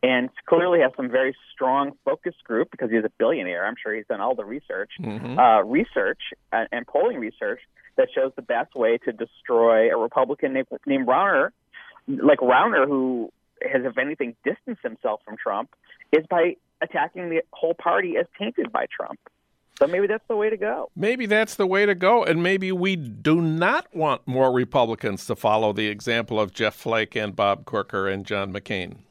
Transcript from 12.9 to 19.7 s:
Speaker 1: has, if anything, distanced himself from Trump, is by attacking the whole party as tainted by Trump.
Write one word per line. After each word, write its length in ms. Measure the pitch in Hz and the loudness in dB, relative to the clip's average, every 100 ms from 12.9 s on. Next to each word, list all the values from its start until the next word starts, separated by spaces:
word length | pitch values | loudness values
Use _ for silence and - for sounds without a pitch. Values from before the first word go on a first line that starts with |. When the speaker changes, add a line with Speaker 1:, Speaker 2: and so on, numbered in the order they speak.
| 139 131 127 113 _ _ _ | 2 0 -2 -6 _ _ _
Speaker 1:
has, 220 | 127 135 | -4 -2
if 140 | 127 117 | -2 -4
anything, 400 | 135 156 127 120 - | -6 -4 -8 -6 -8
distanced 360 | 202 - 226 | -8 -10 -10
himself 360 | 120 113 - 107 - | -10 -6 -6 -6 -10
from 100 | 107 | -10
Trump, 400 | - 101 117 _ _ - - | -6 -6 -8 _ _ -20 0
is 120 | 156 160 | 0 2
by 260 | 180 170 - _ _ | 0 0 -2 _ _
attacking 500 | 160 165 156 - 175 | -6 -4 -4 -6 -4
the 120 | 165 - | -4 -4
whole 220 | - 165 | -4 -4
party 420 | 170 - 196 185 - | -2 0 0 0 -2
as 100 | - - | -4 -6
tainted 320 | 208 247 262 | -8 -4 -4
by 140 | 214 - | -4 -6
Trump. 340 | - - - - _ _ _ _ | -8 -12 -12 -20 _ _ _ _